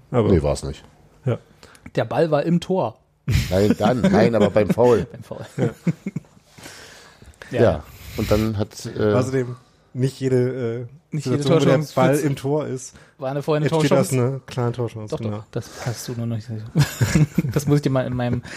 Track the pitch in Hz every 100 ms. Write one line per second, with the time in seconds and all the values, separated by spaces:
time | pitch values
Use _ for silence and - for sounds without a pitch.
0 | _ 123 107 90 71 71 69 - - _
1 | _ _ 131 113 - _ - - - -
2 | 117 123 165 147 165 170 - 185 120 -
3 | _ _ - 107 - 92 104 - 107 127
4 | 98 98 117 113 101 107 98 104 123 113
5 | - - - - 113 - - - - -
6 | - - - _ _ - - - - -
7 | - - - - - 120 113 78 - -
8 | - - 110 107 110 104 104 - 120 -
9 | 107 104 131 131 120 123 _ _ _ 127
10 | 131 - 135 127 123 131 120 117 120 143
11 | _ 151 - 147 139 160 139 135 147 -
12 | 127 147 151 135 135 151 139 131 - -
13 | - - 131 143 139 151 156 160 151 135
14 | 185 131 120 135 - - 120 120 117 113
15 | 107 156 110 104 107 120 - - - 113
16 | - 117 117 113 110 110 110 165 139 -
17 | 117 156 151 - 151 143 139 147 143 131
18 | 123 123 120 120 -